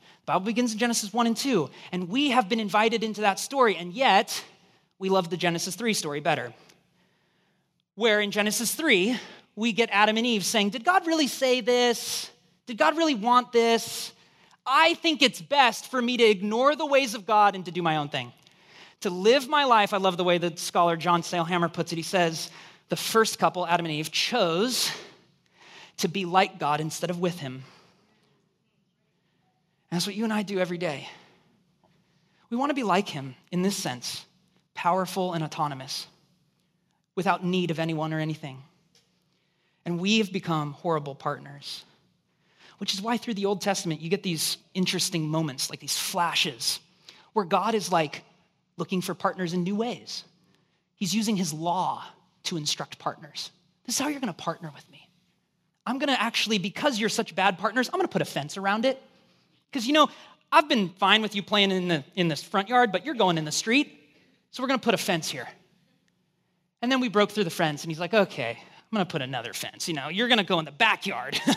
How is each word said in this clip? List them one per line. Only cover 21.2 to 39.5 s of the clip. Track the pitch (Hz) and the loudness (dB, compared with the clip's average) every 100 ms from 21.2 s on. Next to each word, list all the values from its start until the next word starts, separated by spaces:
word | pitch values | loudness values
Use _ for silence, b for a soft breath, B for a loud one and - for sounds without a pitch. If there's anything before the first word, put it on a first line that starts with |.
Sailhammer | 165 180 165 180 170 | 0 -4 0 0 0
puts | 175 160 | -2 -6
it. | 165 | -6
He | |
says, | 160 190 170 160 - B B B B | -2 2 2 0 -10 B B B B
"The | 165 | -6
first | - 226 214 - | 0 2 2 2
couple, | 170 180 170 | 0 0 0
Adam | 170 170 | 0 0
and | |
Eve, | 151 160 | -4 -4
chose | - - 247 180 165 247 240 - B B B B _ _ B B B B B | -4 -2 2 2 2 0 0 -4 B B B B _ _ B B B B B
to | 190 | -4
be | 185 175 | -4 0
like | 185 202 190 | 2 2 2
God | 147 151 | 0 0
instead | 156 - 170 | -2 -4 -6
of | 175 | -2
with | 180 175 | -2 -4
him." | 139 131 131 b b b b b b _ _ _ _ _ _ _ _ _ _ _ _ _ _ _ - | -8 -12 -16 b b b b b b _ _ _ _ _ _ _ _ _ _ _ _ _ _ _ -6
And | 170 | -4
that's | 180 | -4
what | 202 | -4
you | |
and | 226 | -2
I | 214 | -2
do | 190 196 | -2 -2
every | 180 175 | -2 -2
day. | 175 139 139 B B B B B _ _ _ _ _ _ _ _ - | -4 -6 -10 B B B B B _ _ _ _ _ _ _ _ -8
We | 233 | -2
wanna | 285 | 0
be | 285 | 0
like | 220 180 202 | 2 2 0
him | 151 135 127 _ | -6 -10 -14 _
in | 175 | 0
this | 185 | 0
sense, | 196 156 123 - - - _ _ _ _ | 0 -4 -6 -8 -10 -14 _ _ _ _
powerful | - 175 185 180 196 180 | -4 0 2 0 -2 -2
and | 165 | -2
autonomous. | 156 - 156 135 135 - - _ _ _ _ _ _ _ _ _ _ - | -4 -4 -4 -4 -10 -12 -12 _ _ _ _ _ _ _ _ _ _ -4
Without | 185 175 | 0 0
need | 180 185 175 | 0 0 0
of | 160 | -2
anyone | 165 160 156 | -2 -2 -4
or | 156 | -4
anything. | 156 156 151 131 135 _ _ _ _ _ _ _ _ | -4 -6 -12 -16 -20 _ _ _ _ _ _ _ _